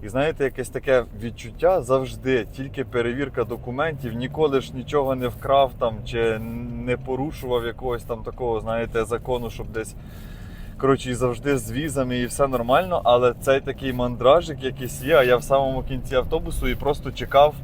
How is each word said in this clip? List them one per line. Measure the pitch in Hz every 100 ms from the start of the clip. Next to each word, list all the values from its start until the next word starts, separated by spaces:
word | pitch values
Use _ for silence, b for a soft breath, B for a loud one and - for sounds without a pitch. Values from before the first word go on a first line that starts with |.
І | 107
знаєте, | 117 151 156
якесь | 131 - 123
таке | 131 139 131 113 107
відчуття | 117 110 117 - 165 185
завжди, | 120 131 131 113 123 131 107 -
тільки | 135 139 113
перевірка | 120 117 123 139 127
документів, | 117 117 - 127 160 143 123
ніколи | 113 127 143 156 135
ж | 120 131
нічого | 117 147 135 131
не | 123
вкрав | 113 - 139 135 -
там, | 120 110 -
чи | 117 113 110 113 117 120 120 120
не | 123
порушував | 131 131 147 156 127 123 117
якогось | 110 127 120
там | - 113
такого, | 110 - 127 113
знаєте, | 110 113 113 117 110
закону, | 117 113 123 117
щоб | - -
десь, | 110 110 - B B B B B B B B
коротше, | 135 135 127
і |
завжди | 123 127 113 135 139
з | 110
візами | 117 156 139 127 123
і | 123
все | - 139
нормально, | 127 117 139 185 170
але | - 123 123 113
цей | - 135
такий | 139 127 135
мандражик | 123 123 120 123 160 165 135
якийсь | 131 131 123 -
є, | 135 156
а |
я | 127 123
в |
самому | 120 135 135 131
кінці | 127 131 127 127
автобусу | 120 160 165 - 131
і | 120
просто | 139 147 139
чекав | - 120 139 147 143